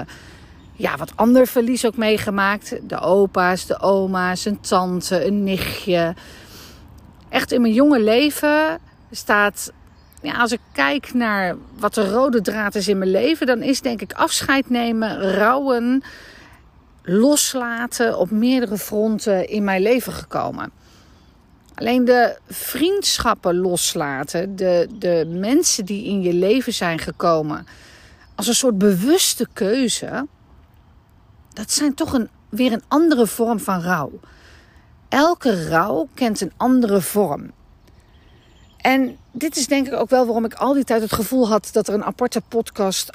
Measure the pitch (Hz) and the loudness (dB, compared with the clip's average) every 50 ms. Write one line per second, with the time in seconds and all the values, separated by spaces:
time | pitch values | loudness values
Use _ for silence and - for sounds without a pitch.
0 | 135 - - - - - - - - - - - - - - - - - - - | -6 -10 -14 -20 -20 -20 -20 -20 -20 -20 -20 -20 -20 -20 -12 -6 -6 -6 -4 -6
1 | 160 - - - 214 233 247 262 254 - - 254 233 233 254 226 - 226 - 226 | -8 -8 -2 2 4 6 8 6 6 6 4 0 0 0 0 0 0 -2 0 0
2 | 220 214 214 208 - 220 196 202 196 196 208 202 - - - - - - - - | 0 2 2 0 0 -2 -2 0 0 0 0 -2 -6 -10 -12 -12 -10 -8 -8 -4
3 | - 156 185 202 196 190 - 196 180 180 185 175 - - - - - 190 196 196 | 0 2 4 4 4 4 2 2 2 2 2 0 -2 -4 -4 0 2 2 2 2
4 | 190 190 190 185 180 180 180 180 - 214 202 - - - 214 185 185 180 180 175 | 2 0 -2 0 0 -2 -2 -2 -4 -4 -6 -6 -4 0 0 0 0 0 -2 -4
5 | - - 190 175 151 190 208 202 202 190 190 180 - - - - - 202 175 170 | -4 -2 -2 0 0 0 0 0 0 0 -2 -2 -4 -6 -8 -8 -4 0 0 0
6 | 165 165 170 - - - - - - - - - - - - - - - - - | 0 -2 -4 -8 -14 -20 -20 -20 -20 -20 -20 -20 -20 -20 -20 -20 -20 -20 -20 -20
7 | - - - - - - - 254 262 - - 254 240 226 214 240 285 302 294 240 | -20 -20 -20 -20 -14 -4 -4 -4 -2 0 0 0 2 2 4 4 6 6 6 4
8 | 208 208 220 247 294 294 277 - - 294 294 202 311 311 320 - - - - _ | 4 4 4 4 2 2 0 0 0 2 2 2 2 0 -2 -6 -12 -20 -20 _
9 | - - 233 - - - 220 208 208 202 - - - - - - - - - - | -20 -18 -16 -10 -2 0 2 2 2 2 0 -4 -14 -14 -16 -20 -20 -20 -20 -20
10 | - - - - - 294 - - 240 226 240 - - _ - - 277 277 285 285 | -20 -20 -20 -12 -10 -6 -2 0 0 0 0 -4 -8 _ -2 0 0 0 0 -2
11 | - - - 247 240 220 208 196 190 180 160 - - - - - - 208 - 226 | -4 -4 -2 -2 0 0 0 0 0 -2 -4 -6 -10 -18 -12 -4 -4 -2 0 0
12 | 202 190 202 240 269 285 240 233 180 - 202 220 214 202 - 214 185 202 202 190 | 0 0 2 2 2 2 2 0 0 -2 -4 -2 -4 -2 -2 -2 0 0 0 0
13 | 190 190 185 196 233 285 320 - 311 247 247 233 - - 269 - - 254 233 202 | 2 2 2 2 2 2 0 0 0 0 0 0 0 -2 -2 -2 -2 -4 -6 -6
14 | 202 - - - 294 330 - - - - 277 277 262 - 247 240 233 233 226 220 | -8 -10 -4 -2 -2 -2 -2 -2 0 0 0 0 0 0 -2 -2 0 -2 -2 -2
15 | 220 208 - - 196 190 190 190 208 226 254 277 285 269 247 233 233 240 254 269 | -2 -4 -4 -2 -2 0 2 2 4 4 2 2 0 0 0 0 2 0 0 0
16 | - - - - - - - - - - - - - - _ - _ _ _ _ | -2 -6 -18 -20 -20 -20 -20 -20 -20 -20 -20 -20 -20 -20 _ -20 _ _ _ _
17 | - - 175 208 233 285 294 285 - - - 262 240 233 233 226 240 240 - - | -6 0 2 4 4 4 4 2 0 -2 -4 -4 -6 -6 -6 -6 -8 -6 -2 -2
18 | 240 226 - - 185 180 214 214 233 247 262 262 240 196 214 185 - - 214 208 | -2 0 0 -2 -2 -2 0 0 2 2 2 2 0 -2 -4 -6 -6 -4 -2 -2
19 | 214 220 220 190 - 220 196 185 175 - - 214 202 196 190 185 190 220 254 254 | 0 0 -2 -2 0 0 0 0 0 -2 -2 -2 -2 0 0 0 2 2 2 0
20 | - 180 160 - - - - - - - - - - - - - _ - - - | 0 -4 -10 -12 -12 -8 -6 -6 -4 -4 -6 -10 -12 -14 -14 -20 _ -20 -20 -20
21 | - - - - _ - _ _ _ _ - _ _ _ - - - 226 247 254 | -20 -20 -20 -20 _ -20 _ _ _ _ -20 _ _ _ -12 -6 -2 0 0 2
22 | 247 233 247 247 233 185 - - _ - 196 - - - - 254 294 370 403 403 | 4 4 4 4 4 2 0 -6 _ -18 -14 -12 -12 -8 -4 -2 0 0 0 0
23 | - - - - - 240 202 - - 185 175 180 185 185 175 170 - - - 175 | -2 -2 -2 0 0 0 -2 0 0 -2 0 0 0 0 -2 -2 -2 -4 -4 -4
24 | 151 143 139 135 147 - - 170 180 196 196 185 185 185 180 175 165 - - 202 | -4 -4 -4 -6 -8 -6 -6 -6 -6 -6 -6 -2 0 2 2 2 0 -2 -4 -6
25 | - 180 175 165 151 165 170 180 196 220 269 330 359 - - - 196 180 208 196 | -2 0 0 0 0 -2 -4 -6 -2 0 2 2 2 2 0 -2 -4 -6 -6 -8
26 | - 170 202 196 185 180 175 175 180 196 226 262 240 247 208 - 196 175 165 156 | -6 -4 -4 -2 0 0 0 2 2 2 2 2 0 -4 -4 -4 -4 -4 -4 -4
27 | - - 160 - 170 175 165 160 156 151 143 - - - - - - - - - | -6 -8 -8 -2 0 2 2 2 0 -4 -6 -10 -12 -18 -20 -20 -20 -20 -20 -20
28 | - - - - - - - - 202 226 233 - - 254 214 185 202 208 196 175 | -20 -20 -20 -20 -20 -20 -12 -6 -4 -2 0 2 2 0 2 4 4 4 4 2
29 | 196 269 330 381 - - - - 247 - - - 214 190 226 269 262 220 - - | 2 2 2 2 2 0 -2 -4 -6 -8 -4 -4 -2 0 0 0 0 -2 -2 -4
30 | - - 143 - 277 - _ _ _ _ - - - _ _ _ _ _ _ _ | -6 -8 -8 -8 -8 -8 _ _ _ _ -20 -20 -20 _ _ _ _ _ _ _
31 | _ _ _ _ _ _ _ _ - _ - - 214 - - - 294 294 262 - | _ _ _ _ _ _ _ _ -20 _ -14 -14 -8 -4 -2 0 0 0 0 -2
32 | 320 - - 247 208 - _ _ _ - - 208 254 254 226 196 - - - 302 | -4 -2 0 -2 -2 -4 _ _ _ -10 -4 0 0 0 0 -2 -4 0 2 4
33 | 339 330 302 240 233 - - - 226 226 240 196 - - 190 175 165 180 180 160 | 4 4 4 4 2 0 2 -2 -2 0 0 -2 -2 -2 -4 -2 0 -2 -2 -2
34 | 139 - - - - - - - - - - - - _ _ - _ _ - _ | -2 -6 -10 -16 -20 -20 -20 -20 -20 -20 -20 -20 -20 _ _ -20 _ _ -20 _
35 | _ - - 262 294 339 349 - - 262 202 180 156 151 165 165 175 214 262 320 | _ -2 2 4 4 4 2 2 0 0 0 0 0 0 2 2 2 2 0 -2
36 | 320 262 - - 262 226 208 - 202 156 - - 220 247 262 254 240 202 202 196 | -2 -4 -4 -2 -2 -2 0 -2 -4 -6 -4 -2 2 2 4 4 4 4 2 0
37 | - - - 202 202 156 143 - - - - _ _ _ - _ _ - - - | 0 0 0 0 0 0 -2 -6 -10 -16 -18 _ _ _ -20 _ _ -20 -20 -20
38 | _ _ _ - _ - - - _ _ _ - - _ _ - - 254 262 269 | _ _ _ -20 _ -20 -20 -20 _ _ _ -20 -20 _ _ -2 0 2 2 2
39 | 262 254 - - - _ - 240 294 320 - 320 254 - 285 277 269 277 254 - | 2 -2 -4 -12 -20 _ -10 -6 -6 -6 -4 -4 -2 0 0 0 0 -2 -2 -4
40 | 233 - 262 254 254 233 220 233 226 190 - - 208 254 285 277 247 - 233 226 | 0 2 4 4 4 4 2 0 -2 -2 -4 -2 0 2 2 2 2 2 0 0
41 | 220 208 - - 214 - 262 262 247 202 220 208 - - - 226 202 - 196 214 | 0 0 -2 -4 -2 0 2 2 2 4 2 0 0 0 -2 0 0 0 -2 -2
42 | - - 196 - 247 240 - 233 - - - 226 226 - - - 202 190 185 - | -2 -4 -4 -4 -4 -2 -2 -4 -6 -4 -4 -4 -4 -4 -4 -2 -2 -2 -2 -4
43 | - - | -6 -8